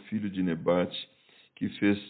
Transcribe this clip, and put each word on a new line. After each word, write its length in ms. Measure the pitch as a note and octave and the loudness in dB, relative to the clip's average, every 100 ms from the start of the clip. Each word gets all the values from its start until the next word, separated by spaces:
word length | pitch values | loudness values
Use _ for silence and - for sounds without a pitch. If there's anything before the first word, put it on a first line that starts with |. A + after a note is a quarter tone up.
| - | -4
filho 220 | A2 G#2 | -4 -4
de 120 | F#2+ | -2
Nebate, 680 | F#2 E2 E2+ F2 F2 - - _ _ - _ | 0 0 2 2 2 -4 -12 _ _ -20 _
que 140 | - G#2+ | -8 -6
fez 280 | - G2+ G2+ - | 0 2 2 -2